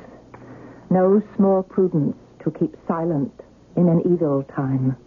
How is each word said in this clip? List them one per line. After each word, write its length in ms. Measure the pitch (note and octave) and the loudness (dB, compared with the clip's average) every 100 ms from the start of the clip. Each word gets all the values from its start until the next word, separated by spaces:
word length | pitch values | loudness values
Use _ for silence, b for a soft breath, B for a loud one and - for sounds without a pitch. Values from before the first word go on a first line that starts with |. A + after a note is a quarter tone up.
| - - - B B B B B B | -12 -20 -20 B B B B B B
no 320 | F#3 F#3 G#3 G#3 - | 2 4 2 0 0
small 260 | G3 F#3+ | 2 2
prudence 540 | F#3 - F3+ E3 C#3+ - - - | -2 -2 0 0 -2 -6 -14 -10
to 60 | D#3+ | -8
keep 260 | - D#3+ - - | -4 -4 -4 -6
silent 460 | E3 E3 D3 C3 - - - _ - | -4 -2 -2 -4 -8 -20 -20 _ 0
in 120 | F3 | 2
an 140 | E3 | 2
evil 400 | F#3 F3 D#3 C#3 C3+ | 0 0 0 -2 -4
time 400 | - C3+ C3+ C3 C3 | -6 -4 -2 -2 -6